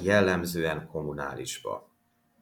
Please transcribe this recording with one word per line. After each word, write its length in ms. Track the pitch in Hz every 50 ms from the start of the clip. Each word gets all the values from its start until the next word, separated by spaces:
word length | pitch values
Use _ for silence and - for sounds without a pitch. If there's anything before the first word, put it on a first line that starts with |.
jellemzően 840 | 90 95 104 104 95 92 90 87 85 87 87 85 80 80 78 78 78
kommunálisba. 1000 | - - 80 76 73 73 73 71 69 65 64 65 - - - - 52 50 - - _ _ _ _ _ _ _ _ _ _ _